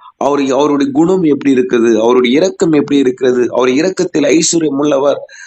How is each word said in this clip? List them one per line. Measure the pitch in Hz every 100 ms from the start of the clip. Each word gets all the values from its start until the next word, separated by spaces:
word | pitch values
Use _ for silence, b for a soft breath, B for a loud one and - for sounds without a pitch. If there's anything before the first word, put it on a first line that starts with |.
| B -
அவரு, | 127 143 135
அவருடைய | 131 147 143 135
குணம் | 131 170 190
எப்படி | 160 139 143
இருக்குது, | 127 123 123 117 110
அவருடைய | 113 123 123 139
இரக்கம் | 190 190 180
எப்படி | 147 143 143
இருக்கிறது, | 127 127 127 123 117
அவர் | 120 127
இரக்கத்தில் | 131 185 185 180 156
ஐஸ்வர்யம் | 143 165 165 170 156 139
உள்ளவர், | 147 139 143 - - B